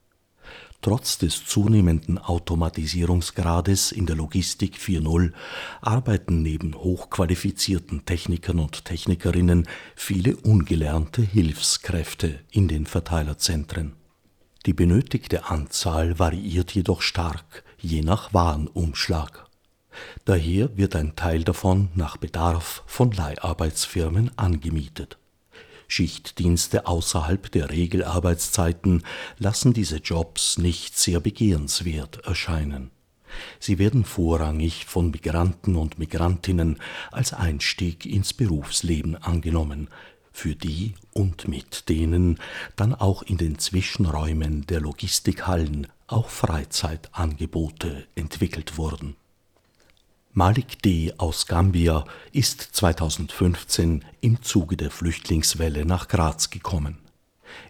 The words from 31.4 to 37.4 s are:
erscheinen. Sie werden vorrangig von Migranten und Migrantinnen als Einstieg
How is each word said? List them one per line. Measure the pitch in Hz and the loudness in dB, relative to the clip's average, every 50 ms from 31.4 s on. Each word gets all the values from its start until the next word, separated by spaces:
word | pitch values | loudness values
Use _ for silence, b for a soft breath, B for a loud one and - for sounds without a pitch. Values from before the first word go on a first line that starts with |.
| 113 101 90 76 73 71 - - 85 87 78 76 71 - - - - | 2 4 4 2 0 -2 -4 -4 -2 -2 -4 -4 -6 -8 -12 -10 -6
erscheinen. | - 85 - - - 82 78 76 71 69 67 64 64 _ _ _ _ _ _ B B B B B B B B | -4 -4 -4 -2 -2 -2 -2 -2 -2 -4 -8 -10 -12 _ _ _ _ _ _ B B B B B B B B
Sie | B - 98 | B 0 2
werden | 85 98 107 127 123 101 | 4 4 4 4 4 2
vorrangig | - - 98 85 82 82 80 80 78 78 78 80 82 - - - | 2 0 0 2 2 2 2 2 0 0 0 0 0 -2 -4 -8
von | - - 90 87 82 | -4 0 2 2 2
Migranten | 71 - - 73 78 85 87 92 87 - - 101 90 | 0 -2 -4 0 2 2 2 2 0 0 0 0 2
und | 82 78 78 - - | 2 0 -2 -4 -6
Migrantinnen | 80 - - - 85 90 90 - - 98 92 85 82 80 76 B B B B B B B | -6 -4 -2 0 2 2 0 0 0 0 2 2 4 2 0 B B B B B B B
als | B - 127 - - | B -4 -2 -2 -2
Einstieg | - | 0